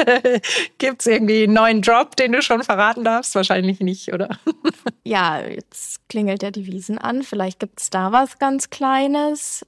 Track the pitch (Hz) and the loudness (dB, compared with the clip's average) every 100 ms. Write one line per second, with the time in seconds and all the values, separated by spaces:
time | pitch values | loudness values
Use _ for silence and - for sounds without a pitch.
0 | 262 247 254 233 - - 339 - 262 262 | 6 4 4 0 0 -4 -4 -4 -4 -2
1 | - 220 214 220 214 220 226 220 214 233 | 0 2 4 4 4 6 4 4 4 4
2 | 285 - 254 254 - 233 262 196 208 233 | 2 0 2 2 2 0 0 2 2 2
3 | 226 226 - 196 190 185 185 190 180 190 | 0 0 0 -2 0 0 0 0 -2 -4
4 | - 180 214 - 320 - 320 - 240 - | -6 -6 -6 -4 -6 -4 -6 -4 -8 -8
5 | 226 202 175 151 - - - - - - | -4 0 0 -2 -6 -12 -14 -16 -14 -16
6 | - 220 208 196 202 202 190 185 185 214 | -8 -4 -2 -2 -6 -8 -10 -10 -8 -6
7 | 233 254 262 208 185 - 202 - - 190 | -4 -4 -4 -4 -6 -6 -10 -8 -6 -2
8 | 190 240 269 - 269 269 - - 269 269 | 2 2 0 -2 -2 -2 -6 -4 0 0
9 | 277 294 302 294 - - | 0 0 -2 -4 -8 -12